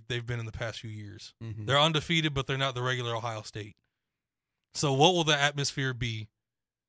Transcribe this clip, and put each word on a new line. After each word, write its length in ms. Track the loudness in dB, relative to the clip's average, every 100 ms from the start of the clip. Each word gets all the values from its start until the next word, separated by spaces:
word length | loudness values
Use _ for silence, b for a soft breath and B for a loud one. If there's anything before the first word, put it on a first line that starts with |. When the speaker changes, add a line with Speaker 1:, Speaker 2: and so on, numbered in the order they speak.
| -4
Speaker 1:
they've 180 | -6 -4
been 140 | -6
in 60 | -6
the 60 |
past 260 | -6 -6 -6
few 100 | -10
years. 420 | -10 -12 -14 -18 -14
Speaker 2:
Mm-hmm. 220 | -10 -8 0
Speaker 1:
They're 140 | 4
undefeated, 540 | 4 2 0 0 2
but 140 | -2 -2
they're 100 | -2
not 180 | -2 -2
the 80 |
regular 320 | -2 -2 -2 -4
Ohio 260 | -4 -6
State. 340 | -8 -12 -12 -16 _ _ _ _ _ _ _ _ _
So 200 | -2 0
what 200 | 6 6
will 120 | 8 4
the 120 | 4
atmosphere 560 | 4 2 -2 -2 -4
be 360 | -2 -4 -4 -8 _ _ _ _ _